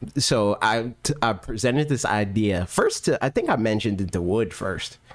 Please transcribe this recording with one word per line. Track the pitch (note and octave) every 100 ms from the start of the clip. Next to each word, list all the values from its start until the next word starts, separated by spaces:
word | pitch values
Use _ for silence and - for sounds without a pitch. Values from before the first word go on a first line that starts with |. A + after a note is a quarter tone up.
| - -
so | - B2+ G2+ G#2
I, | G#2+ A2+ A#2 A#2+
t-, | - -
I | A#2
presented | G2 - A2+ B2 C3 D3
this | B2+ -
idea | G#2+ G2+ G2 G#2 F2+ F2+
first | - G#4+ - -
to, | D3
I | C3+
think | A#3 A3+
I | C3+
mentioned | A2 G#2+ A2+ G2
it | F#2
to | F2+
Wood | F2 G#2+ G2+
first. | - F#2+ E2+ - - -